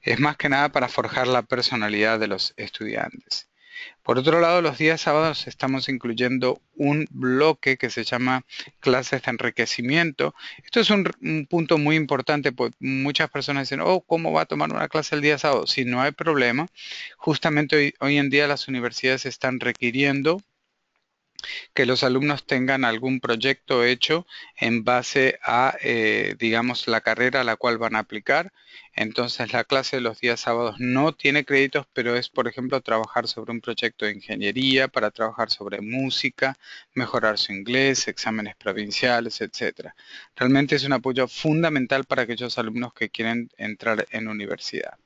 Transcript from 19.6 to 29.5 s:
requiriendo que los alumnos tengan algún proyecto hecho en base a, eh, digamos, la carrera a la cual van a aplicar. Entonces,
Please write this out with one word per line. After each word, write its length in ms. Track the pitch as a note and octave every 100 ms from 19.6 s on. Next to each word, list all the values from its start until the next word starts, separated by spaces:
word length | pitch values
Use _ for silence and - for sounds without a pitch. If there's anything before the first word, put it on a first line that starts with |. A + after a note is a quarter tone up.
requiriendo 800 | A#2+ A#2 B2 B2 C#3+ C#3 C#3 F3+ - _ _ _ _ _ _ _ _ - - - -
que 140 | - B2
los 160 | B2+
alumnos 420 | C3+ C3 D3 C#3+
tengan 400 | - C3+ C3 C3+
algún 360 | B2 A2+ C3 C3
proyecto 640 | - A2+ C3 C3+ - B2+
hecho 420 | A#2+ B2+ - D#3+ F3+ - - -
en 260 | B2 A#2
base 560 | A2 B2 B2+ C#3 C3 -
a, 340 | - A#2+ C3 -
eh, 520 | A#2+ A#2 A2 G#2+ G2+ G2+
digamos, 520 | A#2 A2+ A#2+ A#2+ -
la 120 | A2+
carrera 420 | - A2 B2 C3+
a 20 |
la 100 | A#2+
cual 240 | A2 B2 A2+
van 160 | A2+
a 60 | A2
aplicar. 520 | A2 G#2 - C#3+ F3+ _ _ - -
Entonces, 600 | - A2 G#2+ B2 - A2+